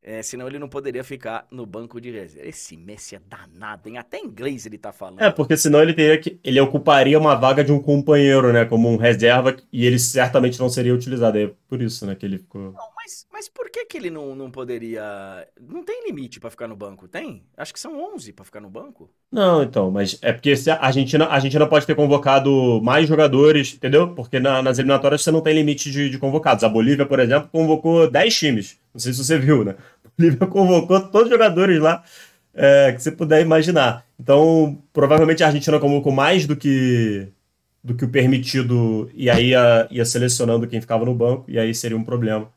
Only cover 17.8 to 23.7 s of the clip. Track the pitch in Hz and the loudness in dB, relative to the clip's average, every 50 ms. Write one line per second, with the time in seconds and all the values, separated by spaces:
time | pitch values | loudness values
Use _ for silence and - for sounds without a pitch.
17.8 | - 277 320 277 320 403 427 330 - 107 - _ 196 _ _ - - 202 185 - | -16 -16 -14 -14 -14 -14 -14 -16 -20 -20 -20 _ -20 _ _ -20 -20 -18 -18 -18
18.8 | - 190 - _ - _ _ _ _ _ - 240 202 185 175 156 139 117 120 120 | -20 -20 -20 _ -20 _ _ _ _ _ -2 0 2 4 4 2 0 0 -2 -2
19.8 | 98 92 95 101 101 95 - - - 117 117 120 - 143 143 - 135 160 160 160 | -2 0 -2 -2 -4 -4 -6 -6 -4 -4 -4 -2 0 0 0 0 2 0 -2 0
20.8 | - 135 127 135 135 123 - 151 156 165 156 139 131 135 131 151 151 147 151 151 | 0 -2 0 0 -2 0 2 0 0 2 0 -2 -2 0 0 0 2 4 2 0
21.8 | 147 - 156 147 147 143 143 139 139 139 135 139 131 139 139 135 127 123 120 110 | 2 0 0 0 2 2 2 2 2 2 2 2 2 2 2 2 2 2 0 0
22.8 | 110 120 131 151 160 147 160 151 156 147 131 131 143 151 156 151 139 127 | 0 2 2 2 2 2 2 4 2 4 4 6 6 6 6 4 0 -4